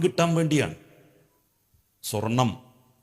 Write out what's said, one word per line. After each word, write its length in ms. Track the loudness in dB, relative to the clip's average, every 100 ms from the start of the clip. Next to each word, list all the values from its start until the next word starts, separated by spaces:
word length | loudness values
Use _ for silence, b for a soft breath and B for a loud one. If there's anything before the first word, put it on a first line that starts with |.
കിട്ടാൻ 300 | 0 0 0
വേണ്ടിയാണ്. 420 | 2 2 0 -2 -6 -20 -20 _ _ _ _ _ _ _ _ _ _
സ്വർണം 460 | -8 -6 -2 2 2 0 -12 _ _ _